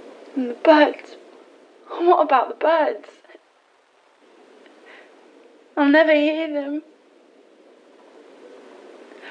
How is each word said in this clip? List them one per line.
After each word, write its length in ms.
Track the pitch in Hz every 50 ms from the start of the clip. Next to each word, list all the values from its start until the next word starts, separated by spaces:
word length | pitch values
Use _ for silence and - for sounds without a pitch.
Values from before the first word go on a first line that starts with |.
| - - - - - - -
And 140 | 269 254 240
the 60 | 240
birds. 600 | - - 320 311 302 294 - - - - - - - - - - - - _ _ _ _ _ _ _ -
What 340 | - - - 339 349 349 -
about 280 | 311 294 285 247 226 -
the 60 | -
birds? 520 | - - 302 330 320 294 - - - - - - _ _ - - - _ _ _ _ _ _ _ _ _ _ _ _ _ _ _ _ _ _ _ _ - - - - - - - - - - - - - - - - - - - - - - _ _ _ _ -
I'll 100 | 302 285
never 260 | 277 285 311 330 320 311
hear 400 | 294 294 311 311 320 320 311 294
them. 300 | 285 277 277 294 311 - _ _ _ _ _ _ _ _ _ _ _ _ _ _ _ _ _ _ _ _ _ _ _ - - - - - - - - - - - - - - - - - - - - - - - - - -